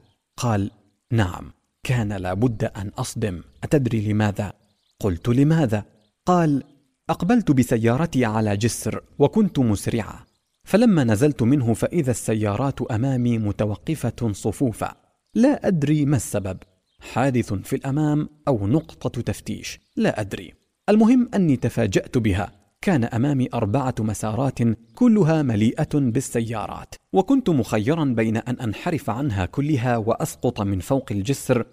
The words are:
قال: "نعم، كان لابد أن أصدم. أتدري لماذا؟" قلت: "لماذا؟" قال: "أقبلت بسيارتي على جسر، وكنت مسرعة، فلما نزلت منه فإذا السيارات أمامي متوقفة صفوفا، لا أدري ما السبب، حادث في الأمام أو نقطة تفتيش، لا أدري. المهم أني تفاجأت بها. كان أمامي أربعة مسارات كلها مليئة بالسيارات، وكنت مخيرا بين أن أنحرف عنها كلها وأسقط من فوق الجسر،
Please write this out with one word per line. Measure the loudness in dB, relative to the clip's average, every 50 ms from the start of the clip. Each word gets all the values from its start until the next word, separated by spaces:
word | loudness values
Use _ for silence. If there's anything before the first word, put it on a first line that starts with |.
| _ _ _ _ _ _ _
قال: | -4 -2 0 0 0 -2 -2 -6 _ _ _ _ _ _ -2 0
"نعم، | 0 0 0 -2 -8 -14 -16 -20 _ _ _ _ _ -4
كان | -2 -2 0 0 -2 -4
لابد | -4 -4 -4 -2 0 0 0 0 -2 -6
أن | -6 -6 -6 -10 -10
أصدم. | -8 -8 -8 -8 -6 -4 -4 -4 -4 -6 -12 _ _ -14 -4
أتدري | 0 2 2 2 2 -2 -2 -2 0 0
لماذا؟" | 2 0 0 0 -2 -6 -8 -10 _ _ _ _ _ _ _ _ -4
قلت: | -2 -2 -2 -2 -2 0
"لماذا؟" | 2 4 4 4 4 2 2 2 0 -2 -4 -6 _ _ _ _ _ _ -2
قال: | 0 2 2 4 2 2 0 -2 -6 _ _ _ _ _ _ _ -6
"أقبلت | -6 -2 0 2 2 2 4 4
بسيارتي | 4 4 4 2 2 2 2 2 2 2 0 -2 0 0 0
على | 0 0 0 0 0 0
جسر، | 0 0 0 -2 -2 -6 -6 -6 -8 -10 _ _ 2
وكنت | 2 2 4 2 0 2 2 0
مسرعة، | 2 2 0 0 -2 -2 -4 -4 -4 -6 -12 -18 -20 _ _ _ _ _ _ _ _
فلما | 0 2 4 6 6 4 4 4
نزلت | 4 4 4 2 2 2 2 2
منه | 2 4 2 2 2 0
فإذا | 0 0 -2 0 0 0 0
السيارات | -2 -2 -2 -2 -2 0 0 -2 -2 -2 -2 -2 -4 -4 -6
أمامي | -4 -2 -2 0 0 0 0 0 0 0 0
متوقفة | 0 -2 -2 -2 -2 -2 -4 -6 -6 -6 -6 -4 -4 -6 -4 -4 -4 -4 -4
صفوفا، | -4 -4 -4 -2 -2 -2 -2 -2 -4 -8 -8 -10 _ _ _ _ _ _ _ 0
لا | 2 2 2 2 2 0 0
أدري | 0 0 2 2 2 2 2
ما | 2 0
السبب، | 0 -2 -2 -4 -4 -4 -6 -8 -10 -14 _ _ _ _ _ _ _
حادث | -16 -8 -4 -2 0 0 2 0 0 -2 -4
في | -6 -6 -4 -6
الأمام | -4 -2 -2 -2 0 0 2 2 0 -2 -4 _ _ -4 -2
أو | -2 0 0
نقطة | 2 0 0 0 -4 -12 -8 -8 -6 -6 -6
تفتيش، | -4 -4 -6 -6 -6 -10 -10 -8 -10 -12 -14 -16 _ _ -4
لا | -2 0 0 0 -2
أدري. | -6 -8 -8 -12 -12 -14 -18 _ _ _ _ _ _ 2
المهم | 4 6 6 6 6 4 4 2 0
أني | 2 2 2 2
تفاجأت | 2 0 -2 0 0 0 2 0 0 -2 0 -2 0
بها. | 0 2 0 0 -2 -6 -8 _ _ _ _ _ -2
كان | 2 2 2 2
أمامي | 0 0 0 0 0 2 0 0 -2 -2
أربعة | -2 -2 0 0 0 -2 -2 -4 -2
مسارات | -2 -4 -4 -4 -4 -4 -2 -2 -2 -2 0 0 0 0 0 -2 -6 _ -2
كلها | 2 4 6 6 6 4 4 2 2 2
مليئة | 0 2 2 2 2 2 0 -2 -2 0
بالسيارات، | 0 0 0 0 -2 -2 -2 -2 -4 -4 -4 -4 -6 -8 -8 -10 -12 -14 -16 -20 -20 _ _ 0
وكنت | 0 2 2 2 2 2 2
مخيرا | 2 2 2 0 0 0 0 0 0 0 0
بين | 0 0 0 0 0 0
أن | -2 -2 -4 -6
أنحرف | -4 -4 -6 -6 -4 -4 -4 -4 -4 -2 -4
عنها | -4 -2 -2 -2 -2 -2 -2
كلها | -4 -2 -4 -2 0 0 0 0 0 0
وأسقط | 0 0 0 -2 -2 -2 -6 -6 -4 -2 -2 -2 -2
من | -2 -2 -2 -2
فوق | -2 -2 -2 -2 -2 -2
الجسر، | -4 -4 -2 -2 -4 -2 0 0 0 0 0 -4